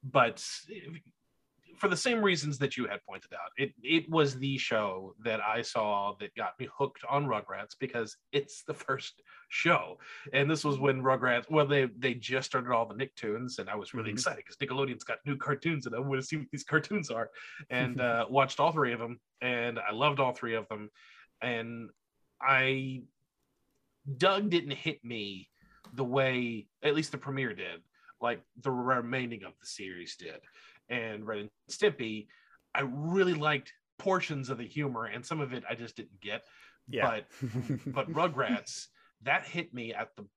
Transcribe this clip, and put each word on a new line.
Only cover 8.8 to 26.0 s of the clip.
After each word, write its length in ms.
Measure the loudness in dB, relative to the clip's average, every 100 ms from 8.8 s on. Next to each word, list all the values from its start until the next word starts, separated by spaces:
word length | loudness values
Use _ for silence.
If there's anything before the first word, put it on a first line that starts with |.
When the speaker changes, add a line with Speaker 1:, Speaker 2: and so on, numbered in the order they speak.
| -4 -4 -4 -14 _ -20 -6
Speaker 1:
show. 480 | 0 4 4 2 -10 -16 -16 -2
And 180 | 2 4
this 140 | 4
was 140 | 2 4
when 240 | 4 4
Rugrats, 480 | 4 4 4 2 4
well, 160 | 4 6
they, 240 | 6 4 2
they 160 | -2
just 320 | -2 -2 -2 0
started 260 | -2 2
all 140 | 2 2
the 80 |
Nicktoons, 640 | -2 -6 -4 -4 -2 -4 -6
and 100 | -6
I 60 | -6
was 160 | -6
really 160 | -6 -4
Speaker 2:
Mm-hmm. 60 |
Speaker 1:
excited 320 | -2 -2 -4 -12
'cause 100 | -8
Nickelodeon's 480 | -4 -2 -2 -4
got 140 | -6 -6 -4
new 100 | -4
cartoons, 480 | -2 -2 0 -2
and 100 | -2
I 40 | -4
wanna 240 | -2 -2
see 160 | -2 -6
what 80 | -6
these 140 | -10
cartoons 460 | 0 0 2 -4 -2
are. 200 | -4 -4 -8 -16 -16 -4
And, 320 | 0 0 2
Speaker 2:
<laughs> 80 | 2
Speaker 1:
uh, 160 | 4 4
watched 280 | 4 4 4
all 140 | 2
three 220 | 4 2
of 60 | 2
them, 200 | -4 -8 _ _
and 360 | -2 0 0 -2
I 140 | -2
loved 260 | 2 2 4
all 140 | 2
three 220 | 2 -2
of 120 | -2 -2
them. 200 | -8 -10 _ -20 -20 -20 _
And 480 | -2 -2 -4 -8 -12 -16 _ _ _ _
I, 640 | 4 6 4 2 -2 -6 -12 _ _ _ _ _ _ _ _ _ -10 4
Doug 320 | 4 6 4
didn't 220 | 2 2
hit 320 | -4 -4 -4
me 460 | -8 -6 -6 -8 -14 _ _ _ -16
the 120 | -4